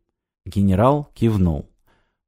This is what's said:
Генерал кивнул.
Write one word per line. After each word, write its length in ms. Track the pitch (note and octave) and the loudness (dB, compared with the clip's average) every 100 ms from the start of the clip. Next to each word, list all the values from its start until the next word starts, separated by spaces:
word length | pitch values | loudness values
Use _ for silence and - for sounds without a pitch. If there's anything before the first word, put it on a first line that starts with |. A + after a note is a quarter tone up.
| _ _ _ _ | _ _ _ _
Генерал 680 | F#2 G2+ G2 F#2 B2 D3 D3 | -8 -2 0 2 2 0 -4
кивнул. 560 | - A2+ G#2+ F2 C#2+ - _ _ _ _ _ | -4 -2 0 0 -2 -8 _ _ _ _ _